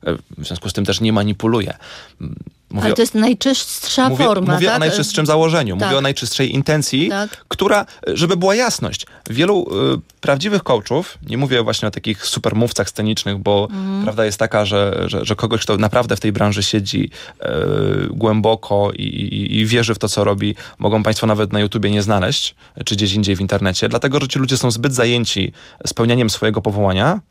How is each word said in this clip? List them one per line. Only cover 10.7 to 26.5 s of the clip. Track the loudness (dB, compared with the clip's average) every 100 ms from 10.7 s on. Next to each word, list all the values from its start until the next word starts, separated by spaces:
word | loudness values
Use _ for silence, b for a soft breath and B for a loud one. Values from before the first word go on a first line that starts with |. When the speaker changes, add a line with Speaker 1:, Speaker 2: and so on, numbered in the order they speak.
| 0 0 -4 -4 -14 -8
Speaker 1:
nie | -2
mówię | 0 2
właśnie | 0 -2 -4
o |
takich | -4 -6 -4 -4
supermówcach | -2 0 0 0 0 -4
scenicznych, | -2 -2 -2 -4 -4
bo | 2 2 0
Speaker 2:
Mhm. | -4 -4 -2
Speaker 1:
prawda | -2 0 -2
jest | 0
taka, | 0 0 0
że, | 0 0 0 -2
że, | -4 -2
że | -2
kogoś, | 0 -2
kto | 0 0
naprawdę | 2 2 0 0
w |
tej | -2
branży | 2 0 0
siedzi, | 0 0 0 -2 -4 B B B
y, | -4 -2 0 0 2 0 -2
głęboko | 0 2 2 2 0 0 0 0 -2
i, |
i, | -6 -6 -4 -4 -2 0
i | 2
wierzy | 2 2 0
w |
to, | -2
co | 0
robi, | 2 2 -2 -4 B B
mogą | 0 2
państwo | 2 0 2
nawet | 2 0
na | 0
YouTubie | 0 0 0
nie | 0
znaleźć, | 2 2 2 -2 -4 -8 b -10 -4
czy | -2
gdzieś | 0
indziej | 0 0 0
w |
internecie, | 0 0 0 0 -2
dlatego, | 0 0 0
że | 0
ci | -2
ludzie | 0 2
są | 0
zbyt | 0 0
zajęci | 2 2 2 0 -2 -4 B B B -8
spełnianiem | 0 2 4 2
swojego | 0 0